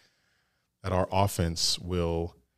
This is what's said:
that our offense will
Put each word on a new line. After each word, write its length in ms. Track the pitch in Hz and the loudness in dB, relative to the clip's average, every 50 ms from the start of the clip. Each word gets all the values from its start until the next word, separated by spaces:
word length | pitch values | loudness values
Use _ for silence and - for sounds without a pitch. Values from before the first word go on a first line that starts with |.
| _ _ _ _ _ _ _ _ _ _ _ _ _ _ _ _ - | _ _ _ _ _ _ _ _ _ _ _ _ _ _ _ _ -4
that 80 | 92 | 0
our 160 | 92 90 95 - 95 | 0 0 2 2 2
offense 680 | 95 101 101 - - 87 82 82 80 - - - - | 2 2 2 2 0 0 0 0 0 0 0 -2 -2
will 560 | 87 87 90 87 85 85 85 82 85 85 - - _ _ _ | -4 -2 -2 0 0 0 0 -2 -2 -4 -8 -14 _ _ _